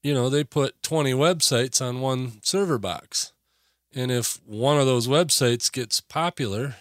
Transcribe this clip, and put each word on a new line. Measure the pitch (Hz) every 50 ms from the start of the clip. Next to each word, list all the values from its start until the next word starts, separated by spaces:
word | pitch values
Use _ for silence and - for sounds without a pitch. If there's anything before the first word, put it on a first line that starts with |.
| -
you | 143 147
know, | 131 120 131
they | 135 147 151
put | - - 151 139 131 - _
twenty | - - 160 160 147 135 127
websites | 131 147 170 185 160 - - 135 117 123 127 117 - 135
on | 123 123 127
one | 131 135 131 127 127 123 113 104
server | - - - 196 202 180 151
box. | 117 98 92 85 - - _ - - - - _ _ _ _ _ _ _ _ _ _ _ _ _
And | 131 127 127
if | 127 123 113 - - - _
one | 107 107 107 120 139 147 147
of | 139
those | 131 127 123 117
websites | 127 135 156 180 151 - - 143 120 120 120 - -
gets | - 131 123 110 - -
popular | _ _ - 151 165 175 - - 139 104 98 107 127 143 120 -